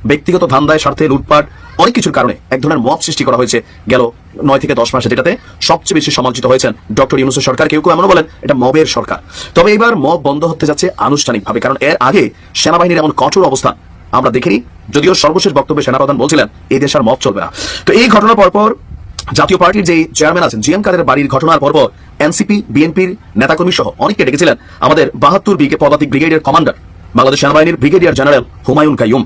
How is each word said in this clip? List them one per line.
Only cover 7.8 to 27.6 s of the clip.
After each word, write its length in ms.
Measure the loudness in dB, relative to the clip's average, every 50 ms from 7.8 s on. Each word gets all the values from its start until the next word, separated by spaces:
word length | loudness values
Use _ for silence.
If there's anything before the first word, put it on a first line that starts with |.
| 0
কেউ 80 | 0 2
এমনও 140 | 2 2 2
বলেন 140 | 2 2 0 -2 -10 -10 -4
এটা 100 | -2 0 0 0
মবের 240 | 2 2 2 0 0 -2
সরকার। 240 | -6 -4 -6 -8 -10 -10 -18 -18 -16 -16 -2 0
তবে 140 | 2 2 4 4
এইবার 200 | 2 2 2 0 0 0
মব 140 | 0 -2 0 -2
বন্ধ 140 | -2 -2 -2 -2 -4
হতে 140 | -2 -2 -2 -2
যাচ্ছে 180 | 0 0 -2 -4 -2 -2 -2
আনুষ্ঠানিকভাবে, 520 | 0 0 0 -2 -2 -4 -4 -4 -4 -6 -2
কারণ 180 | -2 -2 -2 0 0
এর 80 | -2 0 2
আগে 240 | 0 2 2 2 2 0 -4 -12 -20 -12 -6 -4
সেনাবাহিনীর 400 | -2 0 2 2 2 2 2 0
এমন 100 | 0 0 0 0
কঠোর 240 | -2 0 2 2 2 2
অবস্থান 240 | 0 -2 -2 -4 -6 -6 -16 -20 -20 -20 -12 -4 -4
আমরা 140 | -2 -2 0 -2
দেখিনি, 200 | -2 -2 0 -2 -2 -4 -8 -20 -20 -18 -4 0
যদিও 180 | 2 2 2 2 2 2
সর্বশেষ 280 | 0 0 0 -2 0 0 0
বক্তব্যে 240 | -2 0 -4 -2 -2
সেনাপ্রধান 320 | -2 0 0 0 0 0 -2
বলছিলেন 260 | 0 0 2 0 0 -2 -6 -20 -6 -4 -2
এই 60 | 0 0
দেশ 80 | 0 0
আর 60 | 0 0 0
মব 80 | 0 0 -2
চলবে 160 | -4 -4 -4 -6
না। 60 | -8 -10 -12 -12 -10 -12 -6 -2
তো 60 | 0 2 2
এই 60 | 4 4 4
ঘটনার 220 | 4 4 2 4 4
পরপর 280 | 4 2 4 2 0 0 -2 -4 -10 -20 -20 -20 -18 -16 -16 -14 -12 -4 -2
জাতীয় 200 | -2 0 0 2 2
পার্টির 240 | 2 2 2 0 0 0
যে 60 | 2 0 0 -2 -2
চেয়ারম্যান 280 | -2 0 0 0 0 -2
আছেন, 120 | -2 -2 -2 -2
জি 60 | -2 -2
এম 60 | 0 0
কাদের 180 | 0 0 0 0 0
বাড়ির 180 | 0 0 0
ঘটনার 320 | -2 -2 -2 0 2 0 2 2
পরপর 240 | 2 2 2 2 0 -2 -12 -20 -20 -6 -2 -2
এনসিপি, 320 | -2 0 -2 -2 -2 -2 -2 -2 -2
বিএনপির 400 | 0 0 0 0 0 -2 -2 -2 -4 -10 -16 -8 -4 -4
নেতাকর্মী 340 | -2 -2 0 0 0 -2 0 -2
সহ 80 | -4 -4 -4 -4 -4
অনেককে 200 | -4 -2 -2 -2
ডেকেছিলেন 280 | -2 0 0 0 0 0 -2 -6 -20 -10 -4 -2
আমাদের 200 | 0 2 2 0 0 -2 0 0
বাহাত্তর 320 | 2 2 2 0 -2 0 0
বি 60 | 0 -2
কে 60 | 0 0 2
পদাতিক 260 | 2 2 0 0 -2 0
ব্রিগেডিয়ার 320 | -2 0 0 0 0 0
কমান্ডার, 280 | 2 0 2 2 0 -4 -6 -14 -20 -20 -20 -20 -4 -2
বাংলাদেশ 220 | 0 2 2 2 0 0
সেনাবাহিনীর 360 | 2 2 2